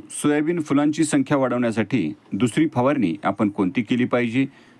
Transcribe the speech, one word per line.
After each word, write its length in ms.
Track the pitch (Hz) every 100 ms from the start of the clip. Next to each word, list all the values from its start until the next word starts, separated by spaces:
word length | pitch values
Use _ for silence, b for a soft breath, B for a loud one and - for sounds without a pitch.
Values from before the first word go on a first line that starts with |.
| -
सोयाबीन 520 | - 147 147 151 175
फुलांची 420 | 147 143 147 151
संख्या 340 | 156 147 135 143
वाढवण्यासाठी 760 | 131 123 120 110 98 120 76 - -
दुसरी 340 | 98 120 - 160
फवारणी 480 | 123 127 147 90 80
आपण 260 | 101 - 104
कोणती 320 | - 92 123
केली 240 | 110 120 120
पाहिजे? 400 | 123 120 123 135 B B B